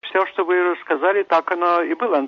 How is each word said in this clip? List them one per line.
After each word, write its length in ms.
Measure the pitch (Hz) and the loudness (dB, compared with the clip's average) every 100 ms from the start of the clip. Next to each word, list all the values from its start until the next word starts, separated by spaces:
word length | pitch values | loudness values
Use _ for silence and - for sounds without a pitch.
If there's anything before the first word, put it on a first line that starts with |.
Всё, 240 | - 190 185 | -6 -2 -2
что 180 | - | -2
вы 280 | 175 180 180 | 0 2 2
рассказали, 500 | 170 - 151 175 202 | -2 -2 0 2 0
так 280 | 190 165 160 | 2 0 0
оно 300 | 175 175 170 | -2 2 2
и 120 | 156 | 0
было. 320 | 165 233 156 | -2 0 0